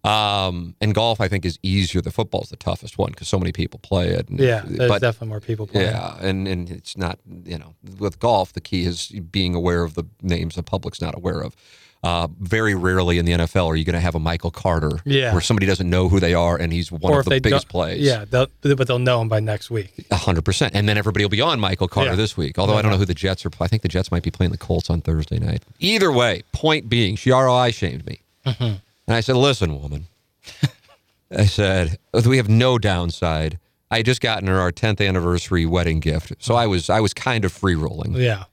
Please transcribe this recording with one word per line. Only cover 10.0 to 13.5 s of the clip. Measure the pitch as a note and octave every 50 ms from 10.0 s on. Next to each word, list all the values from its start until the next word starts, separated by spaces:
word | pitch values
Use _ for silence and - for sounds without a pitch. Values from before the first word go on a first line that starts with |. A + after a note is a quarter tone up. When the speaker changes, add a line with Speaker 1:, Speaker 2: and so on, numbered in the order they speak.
| E2 - - _
Speaker 1:
names | - F#2 F2 E2 E2+ E2 -
the | F2
public's | E2+ - - F#2+ - - - -
not | E2+ D#2+ -
aware | - F2 F#2 E2 D#2+
of. | C#2+ - - _ _ _ - - - _ _ _
Uh, | - E2+ F2 E2+ E2+ D2+ D#2+ -
very | G2+ F2 A2 A2 A2+ G#2+ G2
rarely | F2+ F2 F#2 F#2 F#2 F2+ F2 F2 F2
in | E2+
the | E2+ E2+
N | E2+
F | E2+ E2